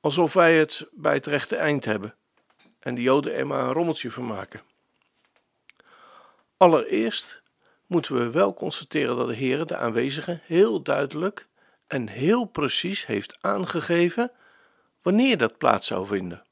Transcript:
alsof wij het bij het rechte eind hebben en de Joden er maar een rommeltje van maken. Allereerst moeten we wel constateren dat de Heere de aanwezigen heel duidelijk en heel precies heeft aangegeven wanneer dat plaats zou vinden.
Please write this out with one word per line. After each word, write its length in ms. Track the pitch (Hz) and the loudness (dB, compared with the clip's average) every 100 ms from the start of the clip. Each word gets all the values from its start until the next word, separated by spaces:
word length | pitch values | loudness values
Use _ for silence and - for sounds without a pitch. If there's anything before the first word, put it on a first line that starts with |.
alsof 320 | 151 147 165 | 0 2 2
wij 260 | 185 170 165 | 4 6 6
het 280 | 151 - 156 | 4 -2 -10
bij 220 | - 156 | -4 0
het 120 | 143 139 | 0 0
rechte 300 | 147 - - | -4 -2 -2
eind 280 | 156 147 | 0 0
hebben 300 | - 107 104 - _ _ _ _ _ _ | -2 -4 -6 -16 _ _ _ _ _ _
en 160 | - | -10
de 80 | 123 | -2
Joden 320 | 123 139 147 | 2 2 2
er 120 | - 135 | -4 -4
maar 180 | 139 | -2
een 80 | 127 | -2
rommeltje 380 | 139 170 156 123 | 0 -2 -4 -6
van 160 | 113 123 | -8 -8
maken. 360 | 101 98 - _ _ _ _ _ _ _ _ _ _ _ _ _ _ - - - _ _ _ | -8 -10 -16 _ _ _ _ _ _ _ _ _ _ _ _ _ _ -20 -20 -20 _ _ _
Allereerst 840 | 180 160 - 196 226 - - - _ _ _ _ _ | 6 6 2 0 -2 -4 -10 -16 _ _ _ _ _
moeten 280 | 175 135 | -2 0
we 160 | 131 120 | -2 0
wel 240 | 131 196 | 2 2
constateren 600 | 185 185 - 160 156 135 123 | 0 -6 -8 -6 -2 -2 -2
dat 120 | 123 | -2
de 80 | 117 | -2
Heere 280 | 131 131 | -2 -2
de 120 | 160 - | -4 -4
aanwezigen 640 | 117 113 131 143 - 170 | -2 0 -2 -4 -8 -8
heel 380 | _ 170 214 202 | _ 2 2 2
duidelijk 640 | 135 139 143 147 180 - - _ _ _ _ | -2 -2 -2 -4 -6 -6 -20 _ _ _ _
en 220 | 139 110 | -6 -6
heel 360 | 104 143 233 | -2 2 2
precies 640 | 226 - 143 - 175 196 - | 0 -2 -2 -2 -4 -6 -4
heeft 360 | 104 98 - | -4 -6 -6
aangegeven 920 | 185 202 185 170 147 170 175 170 240 _ _ _ _ _ _ _ | -2 -2 -2 -4 0 2 2 2 -4 _ _ _ _ _ _ _
wanneer 360 | - 202 262 208 | 0 4 4 4
dat 200 | 117 - | 0 2
plaats 280 | 135 110 - | 2 4 0
zou 200 | 92 98 | -4 -2
vinden. 380 | 101 92 85 _ | -4 -4 -12 _